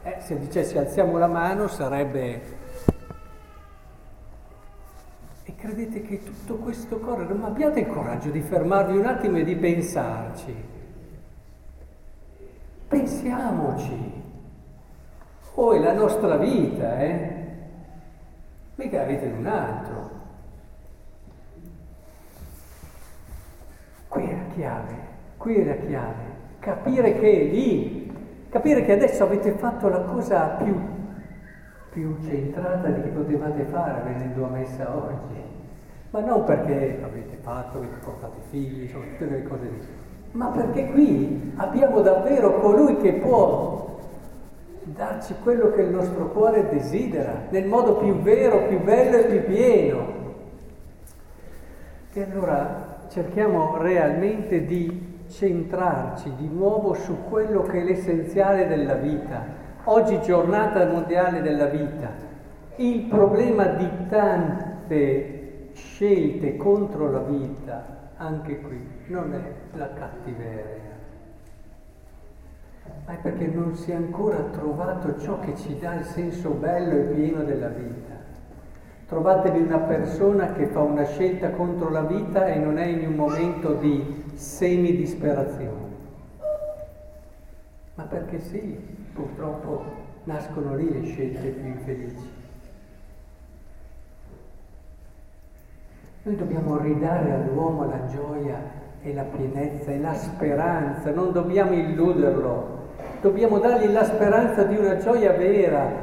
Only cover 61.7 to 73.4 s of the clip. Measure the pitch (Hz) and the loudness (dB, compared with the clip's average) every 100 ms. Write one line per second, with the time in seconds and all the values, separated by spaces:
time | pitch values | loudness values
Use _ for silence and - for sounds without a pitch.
61.7 | 147 143 151 123 - - - - - - | 0 -4 -4 -8 -10 -14 -16 -18 -18 -18
62.7 | - 247 226 - 202 202 214 247 220 185 | -2 0 0 2 6 8 6 4 4 4
63.7 | 170 180 - - 214 202 180 160 - - | 2 -2 -2 0 4 4 4 0 -2 -4
64.7 | - - 156 139 135 - - - - - | -8 -2 2 4 2 -2 -10 -14 -14 -16
65.7 | - - - 208 190 151 - 147 - 196 | -18 -18 0 4 4 4 0 -2 0 2
66.7 | 202 196 151 151 131 135 143 127 139 - | 4 2 -2 0 0 0 -4 -4 -8 -10
67.7 | 117 - - - - 160 156 151 143 143 | -10 -10 -16 -18 -12 -8 -6 -6 -10 -10
68.7 | 127 123 - - 180 160 - - - - | -12 -12 -14 -10 -6 -6 -6 -8 -12 -14
69.7 | - 175 170 - - - 117 113 110 107 | -10 -10 -10 -12 -12 -12 -10 -8 -10 -10
70.7 | 110 110 - - - - - - - - | -12 -14 -16 -16 -18 -20 -20 -20 -20 -20
71.7 | - - - - - - - - - - | -20 -20 -20 -20 -20 -20 -20 -20 -20 -20
72.7 | - - 147 - 170 - - | -20 -18 -16 -12 -8 -6 -4